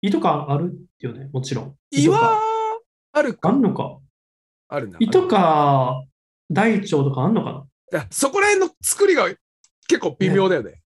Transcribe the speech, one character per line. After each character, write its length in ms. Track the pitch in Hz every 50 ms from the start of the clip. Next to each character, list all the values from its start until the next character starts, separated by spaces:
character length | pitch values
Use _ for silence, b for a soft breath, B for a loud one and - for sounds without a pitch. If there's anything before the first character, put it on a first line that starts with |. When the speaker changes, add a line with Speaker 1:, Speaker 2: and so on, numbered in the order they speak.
| -
Speaker 1:
胃 60 | 196
と 100 | 202 330
か 260 | - 180 151 147 143 -
あ 100 | 143 147
る 160 | 170 175 - - - _ _ _
よ 140 | - 120 117
ね、 160 | 135 139 - -
も 80 | 131
ち 140 | 127 - 127
ろ 80 | 110 104
ん。 140 | - - _ _ _ -
Speaker 2:
胃 160 | 277 285 320
は 80 | 381
Speaker 1:
胃 20 | 440
と 0 |
か。 220 | 466 453 440 427 440 440 440 440 440 440 440 453 _ _ _ _ _ _ _
Speaker 2:
あ 100 | 302 294
る 120 | 269 -
か。 140 | - - 165
Speaker 1:
あ 40 | 226
ん 100 | 277 254
の 120 | 185 131
か。 240 | - - - - - - _ _ _ _ _ _ _ _ _ _ _ _ _
Speaker 2:
あ 120 | - 143
る 80 | - -
な。 80 | - -
Speaker 1:
胃 100 | 226 220
と 180 | - 370 359 370
か、 720 | 226 202 180 165 156 151 147 143 139 135 131 123 131 135
Speaker 2:
あ 40 | -
る。 60 | _ _ _ _ _ _ _ _ _
Speaker 1:
大 300 | 165 170 208 226 214 196
腸 80 | 196 -
と 240 | - 147 139 143 131
か 100 | 127 127
あ 60 | 180
ん 60 | 226
の 100 | 202 -
か 80 | 127 117
な。 140 | - - - _ _ _ _ -
Speaker 2:
い 20 |
や、 120 | 165 - -
そ 200 | - - - 277
こ 100 | 262 403
ら 80 | 392 415
辺 180 | 415 392 370
の 60 | 339 _ _ -
作 240 | - - - 392
り 80 | 403 370
が 140 | 285 202 175 196 _ _ _ _ _ _ _ _ _ _
結 140 | _ 330 -
構 160 | - 170 139 _
微 120 | 190 185
妙 180 | 185 196 190 190
だ 80 | 180
よ 60 | 151 113
ね。 80 | 92
Speaker 1:
ね。 120 | - - _